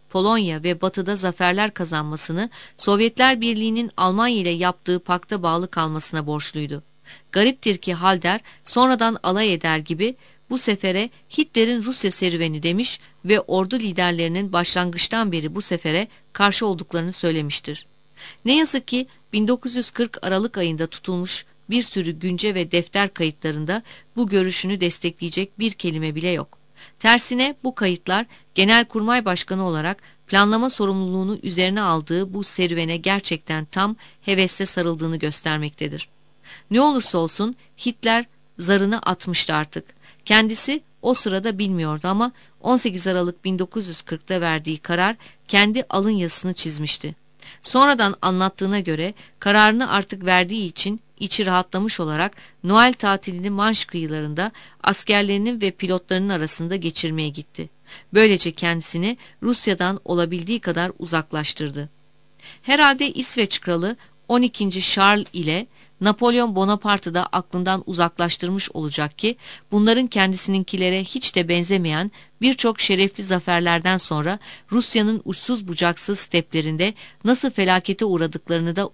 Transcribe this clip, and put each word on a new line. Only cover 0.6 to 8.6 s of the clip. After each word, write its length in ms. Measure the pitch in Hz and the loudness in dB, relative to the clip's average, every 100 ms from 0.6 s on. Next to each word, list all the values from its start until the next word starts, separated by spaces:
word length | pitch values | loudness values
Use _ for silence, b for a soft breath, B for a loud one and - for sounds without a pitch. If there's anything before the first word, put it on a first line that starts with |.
ve 180 | 170 175 | -2 0
Batı'da 340 | 185 196 185 202 | -2 -2 -4 -2
zaferler 580 | 185 170 180 190 214 | -2 0 0 0 -2
kazanmasını 760 | - 170 160 151 151 - 165 226 B B - | -4 -4 -4 -4 -6 -4 -4 -4 B B -4
Sovyetler 640 | - 202 226 233 262 247 | 0 2 2 4 4 4
Birliği'nin 500 | 233 220 226 226 233 - | 0 0 0 -2 -4 0
Almanya 400 | 185 196 240 226 | 2 4 2 2
ile 120 | 175 | 0
yaptığı 500 | 170 180 180 - 180 | 0 0 -2 -2 -2
pakta 440 | - 180 - 208 | 0 -4 -2 -2
bağlı 280 | 175 165 180 | 0 0 -2
kalmasına 560 | 175 160 156 - 160 151 | -2 -2 -4 -4 -6 -4
borçluydu. 560 | 151 - 151 147 143 - _ B B _ | -4 -6 -8 -8 -10 -14 _ B B _
Gariptir 460 | 190 226 262 226 185 | 2 2 2 -2 -2
ki 160 | - | -4
Halder 460 | 170 185 185 175 214 B B | 0 2 2 0 -2 B B